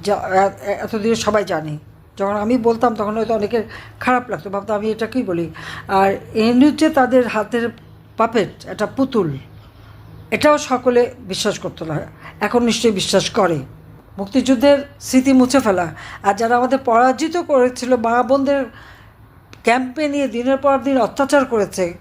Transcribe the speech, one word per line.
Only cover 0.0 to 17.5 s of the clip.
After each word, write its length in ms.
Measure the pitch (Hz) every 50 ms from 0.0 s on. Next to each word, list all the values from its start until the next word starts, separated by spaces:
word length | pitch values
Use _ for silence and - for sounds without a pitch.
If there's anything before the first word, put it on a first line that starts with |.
| -
যা 120 | 196 202
এ-, 560 | - - - 185 190 196 196 196 - - 202
এ-, 120 | 202 - -
এতদিনে 320 | 202 - 214 202 226 226
সবাই 280 | 220 - 214 208 214 196
জানে। 340 | 190 180 156 156 156 151 151 - - - - - - _ -
যখন 180 | 196 196 208
আমি 220 | 208 208 220 247 254
বলতাম, 380 | 226 233 226 226 254 240 226
তখন 220 | 226 208 202 214 226
হয়তো 160 | 220 220 226
অনেকের 300 | 214 208 202 240 233 214 - - - - - - -
খারাপ 300 | - 247 254 247 247 247
লাগতো, 200 | 196 151 - 202
ভাবতো 240 | 190 202 196 214 214
আমি 180 | 202 208 220
এটা 140 | 214 220 226
কী 180 | 214 - 262 233
বলি। 260 | 196 175 170 170 156 160 - - - - - - -
আর 280 | 196 190 196 196 196 - - - -
এনু 380 | 226 214 233 240 247 269 302
যে 180 | 233 - 311 311
তাদের 380 | 311 277 254 240 254 254 247 220
হাতের 420 | - 214 208 208 - 240 233 233 - - - - - - - - - -
পাপেট, 480 | 220 226 240 233 180 - - - -
একটা 200 | - 185 175 208
পুতুল, 520 | 196 - - 269 262 - 233 190 156 135 135 - - - - - - - - - - - - - - - - - -
এটাও 260 | 226 - 277 302 294 285
সকলে 580 | 294 - 262 247 - 254 247 240 240 233 - -
বিশ্বাস 400 | 220 185 185 - - 208 180 -
করতো 260 | - 170 - - 165
না, 140 | 160 151 151 - - - - - - - -
এখন 240 | 214 202 - 240 240
নিশ্চয়ই 280 | 233 220 - - 233
বিশ্বাস 380 | 208 185 160 - - 190 165 -
করে। 300 | - - 196 175 165 143 131 - - - - - - - - _ - -
মুক্তিযুদ্ধের 600 | 196 190 - 262 254 254 262 220 269 285 285 269 285 - - -
স্মৃতি 340 | - - - 262 254 277 269
মুছে 260 | 254 254 254 - 269
ফেলা, 280 | 247 220 190 180 175 160 156 - - - - - -
আর 100 | 202 202
যারা 240 | 202 226 226 247 240
আমাদের 220 | 247 247 269 262
পরাজিত 580 | 269 254 226 226 247 262 254 254 302 330 320 349
করেছিল, 600 | 339 339